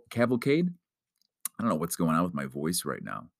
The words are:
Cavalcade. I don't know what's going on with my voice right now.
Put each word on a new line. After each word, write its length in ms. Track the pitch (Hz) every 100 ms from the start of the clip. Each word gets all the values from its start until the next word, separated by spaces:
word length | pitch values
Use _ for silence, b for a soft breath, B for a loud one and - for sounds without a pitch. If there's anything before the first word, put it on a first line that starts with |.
| -
Cavalcade. 600 | 117 120 123 135 156 180 - _ _ _ _ _ _ - -
I 20 |
don't 80 | 113
know 60 | 80
what's 220 | 82 -
going 180 | 82 80
on 80 |
with 100 | 90
my 120 | 73 67
voice 400 | 71 78 87 73
right 180 | 58
now. 240 | 52 50 -